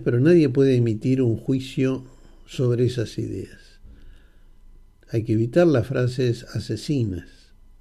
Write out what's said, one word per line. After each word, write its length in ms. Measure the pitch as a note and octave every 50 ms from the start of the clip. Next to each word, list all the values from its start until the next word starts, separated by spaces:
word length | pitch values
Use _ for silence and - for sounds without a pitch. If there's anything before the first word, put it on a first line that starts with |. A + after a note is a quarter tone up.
| B2+
pero 160 | - A#2+ A#2+
nadie 300 | C3 D#3+ F3 F3 D#3 C3+
puede 260 | A#2+ C#3 C#3 C3+ C3
emitir 460 | B2 A#2+ A#2 A2 G#2+ - B2+ C3 C3 C3
un 160 | A#2 A2 -
juicio 680 | - - C3+ C3 C3 - - - C3+ C3 C3 C3 C3 - - - - - - - -
sobre 400 | - - - C3+ B2 B2 A#2 B2+
esas 320 | A#2 - B2 A2 - -
ideas. 460 | - A2+ A2 G#2+ G2 F#2 - - - - - - - - - - - - - - - - - _ - - - - - - - - - - - _ _ _ -
Hay 120 | - A#2 -
que 120 | - A2+
evitar 340 | A2 A2+ A#2 - E3+ F3 F3
las 180 | D3 A#2+ -
frases 560 | - C3+ C3 B2 B2 B2 - B2+ B2 A2+ - - - -
asesinas, 760 | G#2+ G2 - A2+ G#2+ - - D3+ C#3 A2+ G#2 F#2 E2+ E2 - - - - - - - - - - -